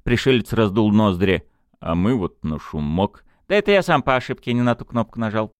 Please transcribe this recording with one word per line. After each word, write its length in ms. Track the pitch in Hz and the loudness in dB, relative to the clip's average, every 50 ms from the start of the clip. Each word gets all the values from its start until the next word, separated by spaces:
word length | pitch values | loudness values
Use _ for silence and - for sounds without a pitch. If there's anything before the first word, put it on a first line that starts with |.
| _ | _
Пришелец 500 | - 120 113 - 135 131 117 104 - 120 | -2 -2 0 2 2 2 2 0 -2 0
раздул 380 | 110 110 101 92 117 107 107 | 0 0 2 2 2 2 4
ноздри. 520 | 101 107 107 101 90 87 98 95 92 82 - _ _ _ _ _ _ _ | 4 4 4 2 2 0 0 0 0 0 -2 _ _ _ _ _ _ _
«А 160 | - 82 85 | -6 -4 -2
мы 200 | 87 92 110 135 | 0 0 0 0
вот 280 | 117 90 80 - _ - | -2 -4 -6 -8 _ -8
на 160 | 78 78 73 | -8 -6 -8
шумок». 680 | - - - 78 73 73 80 90 98 - - - _ _ _ _ _ | -10 -10 -8 -6 -4 -2 -2 -2 -2 -2 -4 -14 _ _ _ _ _
«Да 80 | - 185 | -2 -2
это 160 | 208 202 208 | 0 2 2
я 100 | 202 190 | 2 2
сам 220 | 175 - 165 151 - | 2 2 0 0 2
по 120 | - 131 | 0 0
ошибке 380 | 127 - - 123 - - 123 120 | 0 0 -4 -10 -8 -4 -4 -2
не 80 | 120 | 0
на 140 | 123 120 117 | 0 0 -2
ту 100 | 117 113 | -2 -6
кнопку 340 | - - 120 110 - - 117 | -6 -4 -6 -6 -4 -6 -6
нажал» 320 | 113 110 104 110 110 107 _ | -6 -4 -2 -4 -4 -4 _